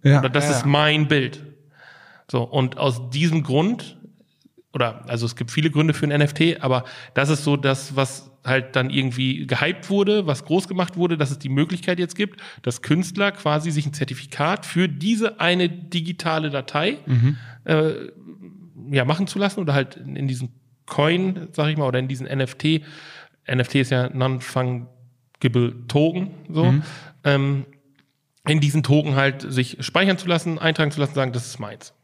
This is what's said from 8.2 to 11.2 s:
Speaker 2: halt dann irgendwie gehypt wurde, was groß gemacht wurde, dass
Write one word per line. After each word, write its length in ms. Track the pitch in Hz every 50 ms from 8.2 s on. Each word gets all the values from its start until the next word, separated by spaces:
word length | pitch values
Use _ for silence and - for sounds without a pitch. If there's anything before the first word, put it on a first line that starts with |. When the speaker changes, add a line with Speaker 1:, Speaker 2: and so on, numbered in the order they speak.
| - - _ _
Speaker 2:
halt 320 | _ 127 131 131 127 131 -
dann 140 | 131 127 131
irgendwie 580 | 139 135 131 131 120 127 131 131 131 - 151
gehypt 440 | 131 127 117 143 156 190 - - -
wurde, 360 | 196 202 202 196 208 208 196
was 200 | 156 139 - -
groß 200 | - 156 185 190
gemacht 300 | - 196 180 180 175 180
wurde, 220 | 175 175 175 170
dass 120 | 156